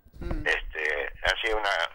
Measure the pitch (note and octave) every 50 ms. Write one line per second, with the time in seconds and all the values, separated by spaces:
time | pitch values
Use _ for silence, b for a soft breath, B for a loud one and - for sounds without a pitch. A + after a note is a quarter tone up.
0 | - - - - - - - - - D#2+ D#2 D2+ - - - D#2+ D#2 D2+ D2+ D2
1 | C2+ - - - E2+ F2 F#2+ - - A2+ A2 G#2+ G#2 G2 F#2+ E2 E2+ -